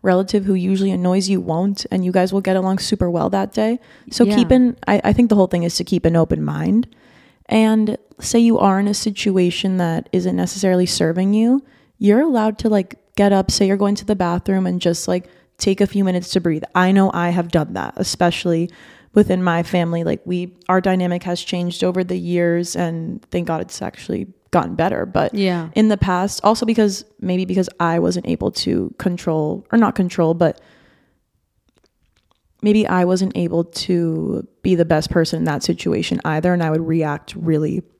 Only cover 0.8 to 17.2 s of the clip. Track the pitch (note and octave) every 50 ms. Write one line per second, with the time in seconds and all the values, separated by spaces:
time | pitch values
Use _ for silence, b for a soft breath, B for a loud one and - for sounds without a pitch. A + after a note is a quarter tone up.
0.8 | G3 G3 F#3+ F#3 F3+ F3+ F3+ G3 F#3+ F#3+ G3 F#3 F3+ F3 D#3+ E3 F#3 G3+ G3 -
1.8 | - - F#3+ F#3 F3+ F3+ F3+ F#3+ F3+ F3+ F#3+ G3 F#3 F#3+ F#3+ F#3+ F#3 F#3+ F#3+ F#3+
2.8 | - - A3 G#3 F#3 F3 F3 E3+ E3 F#3+ F#3+ G3 F#3+ G3+ - - G#3+ A3 A#3+ B3
3.8 | B B B B B B - - B3 G3+ G#3 A#3 A#3+ E3 B3+ B3+ B3+ B3 - -
4.8 | - - G#3 G3+ - G3+ G#3+ - A#3+ A3+ G#3 G3+ F#3+ F3+ - F3 E3+ E3+ - -
5.8 | F3+ - - F3 - E3 E3 E3 D#3+ D#3+ D#3+ D#3 D3+ D3 D3+ D3+ D#3 E3+ G3 A3+
6.8 | B3 - b b b b b b b b b b b - - A3 A3 A3 A3 A3
7.8 | G#3+ G#3 G#3 - _ _ - _ - - - A#3 A#3 A#3 A3+ - - G3 F#3+ G3
8.8 | G3+ G3+ G#3 - - A3 G3+ - - G#3 F#3+ F#3+ F3+ F3 F3 - - F#3+ F#3 F#3
9.8 | F3 E3+ E3 E3 - - - F#3 F3 F#3 F3+ F3+ F3+ F3+ - G3 F#3+ F#3+ F#3 F3+
10.8 | F3+ F3+ - - F3 D#3+ E3 F3+ F#3 G3 G3+ A3 A3+ A#3 B3+ C#4 C4+ b b b
11.8 | b b b b G#3 G3+ G3+ A#3 D4+ E4 C4+ A#3 G#3+ A3 G#3+ - - A3+ G#3+ G3+
12.8 | F#3 - - _ _ _ _ - G3+ G3+ G3 F#3+ F#3 - - - G3+ F#3+ G3 G3
13.8 | G3+ G3+ G#3 G3+ - - G#3+ F#3+ F#3 E3+ F3 F3 - - G3 F#3+ F#3 F3+ F3+ F3+
14.8 | - F3 F3 - - - F3+ F3+ F3+ b b b b b b _ - G3 G3 F#3+
15.8 | G#3 G3 - G3+ G3 F#3+ F3+ F3+ F3 - - F#3 E3+ E3+ D#3+ D#3 - - _ F3+
16.8 | F3+ F#3 G3 G3 G3 F#3+ - E3+